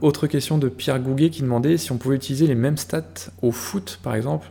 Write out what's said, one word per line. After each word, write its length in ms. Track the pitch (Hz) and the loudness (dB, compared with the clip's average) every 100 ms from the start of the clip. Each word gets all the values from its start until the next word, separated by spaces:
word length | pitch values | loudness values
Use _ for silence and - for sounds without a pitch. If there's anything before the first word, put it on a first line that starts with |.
autre 260 | 151 143 151 | 2 2 0
question 320 | 143 - 151 | 0 0 2
de 100 | 131 | 0
Pierre 320 | - - 131 | -2 -2 0
Gouguet 300 | 127 135 160 | 0 2 2
qui 120 | 160 | 2
demandait 340 | 131 120 143 165 | 0 2 2 2
si 160 | - | 0
on 60 | 123 | -2
pouvait 180 | 131 135 | 0 0
utiliser 300 | - 135 160 | 0 2 4
les 80 | |
mêmes 220 | 117 135 147 | 4 2 0
stats 540 | - 160 - - - - | -2 -6 -6 -12 -16 -2
au 100 | 123 | -2
foot, 460 | 117 - 202 190 - | 0 -4 -6 -6 -8
par 120 | 127 | -4
exemple, 340 | 113 127 156 - | -2 -2 -4 -6